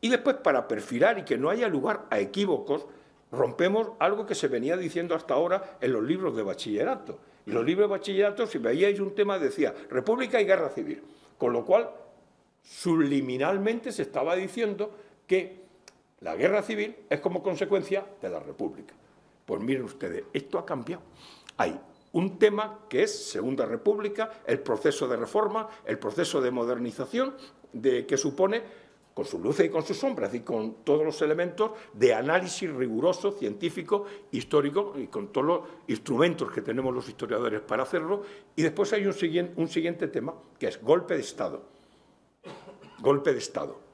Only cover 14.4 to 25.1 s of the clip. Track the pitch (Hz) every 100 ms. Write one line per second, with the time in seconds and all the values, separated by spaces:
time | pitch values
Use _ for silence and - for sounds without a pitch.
14.4 | 190 233 220 202 208 - - _ - 185
15.4 | 180 - - _ - _ _ _ 82 82
16.4 | 151 208 - 214 214 - - 147 185 180
17.4 | 190 170 160 196 - 190 196 - 92 85
18.4 | - - - - - - _ _ _ _
19.4 | - 90 113 135 110 - 92 85 - 147
20.4 | - 170 170 147 120 170 - - - -
21.4 | - - 95 - - - _ 165 185 180
22.4 | 208 208 214 - - 123 208 - - -
23.4 | 117 131 113 117 202 208 208 202 220 -
24.4 | - 135 - 110 156 139 127